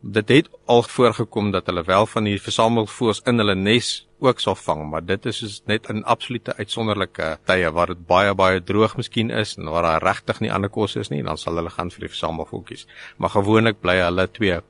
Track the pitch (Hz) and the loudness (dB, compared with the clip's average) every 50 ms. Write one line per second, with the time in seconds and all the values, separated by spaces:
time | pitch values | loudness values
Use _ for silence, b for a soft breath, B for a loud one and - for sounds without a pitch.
0 | - 110 101 110 104 - 123 143 - - - - _ - 120 120 117 - - - | -12 -2 -2 -2 2 4 4 4 4 2 -10 -16 _ 4 4 4 4 2 0 2
1 | 127 117 107 - 113 - - 113 104 104 95 92 - - 87 87 82 90 95 98 | 2 2 2 0 -6 -4 -2 -2 -2 0 -2 -2 -2 -2 -4 -4 0 2 4 4
2 | 110 - - 113 107 104 101 95 - - - - 113 113 117 117 110 - - - | 4 2 0 -2 -2 0 -2 -4 -6 -4 0 2 2 2 2 0 0 -2 -4 -2
3 | 123 113 101 - _ 131 120 117 107 104 98 95 95 104 113 123 - - - - | -2 -2 -2 -2 _ 0 0 2 2 2 0 0 2 2 2 2 2 -2 -8 -8
4 | _ _ _ _ - 127 120 - - 107 95 - - - 80 76 76 76 76 80 | _ _ _ _ 0 0 2 2 -2 -2 -2 -2 -2 -4 -4 -4 -4 -6 -6 -6
5 | 82 85 92 104 - 123 107 - 117 107 101 - _ - 107 110 - - 113 107 | -2 -2 -4 -4 -4 -8 -8 -6 -10 -10 -12 -12 _ -4 -4 -4 -2 -6 -8 -6
6 | - - 120 - - - 127 117 _ - 123 - 104 - - 117 113 110 104 101 | -2 -2 -2 -2 -2 -8 -8 -8 _ -8 -8 -8 -8 -8 -6 -4 -2 -2 0 -2
7 | 92 - _ - 80 80 80 - _ - 92 92 90 82 78 85 87 85 90 85 | -2 -4 _ -6 -6 -4 -6 -6 _ 0 2 2 2 0 2 0 0 0 -2 -12
8 | 85 - 90 90 101 101 98 92 95 92 92 92 87 - 98 104 110 110 - - | 0 2 4 4 6 4 4 4 4 4 4 2 0 0 2 2 2 2 0 -4
9 | 117 - - 120 110 113 117 113 107 - - - 90 78 78 85 85 82 80 80 | -10 -4 -2 -2 -2 -2 -2 -4 -4 -4 -6 -10 -8 -4 -2 0 2 2 2 2
10 | - 95 98 - _ - 110 - 110 110 - 95 98 101 - - 107 98 - 113 | 2 0 0 0 _ -6 -4 -4 -4 -4 -2 -2 -2 -2 -2 -2 -4 -2 -2 -6
11 | 107 - - 73 64 - 78 78 - - 85 85 82 82 - - 87 87 - - | -6 -6 -6 -6 -4 -6 -6 -6 -6 -4 -4 -4 -4 -6 -6 -8 -8 -8 -8 -12
12 | - 80 - - - 82 82 80 78 - - 98 - - - - - B B B | -14 -12 -10 -6 -6 -6 -6 -6 -8 -10 -10 -14 -12 -14 -18 -18 -18 B B B
13 | B B B _ - 85 - 104 98 101 110 110 110 113 104 _ - 90 90 92 | B B B _ -4 0 0 2 2 4 4 4 4 4 0 _ 0 2 2 4
14 | 90 87 87 92 92 90 _ - 113 95 87 85 - _ | 2 2 2 0 0 -2 _ -2 0 0 0 -2 -6 _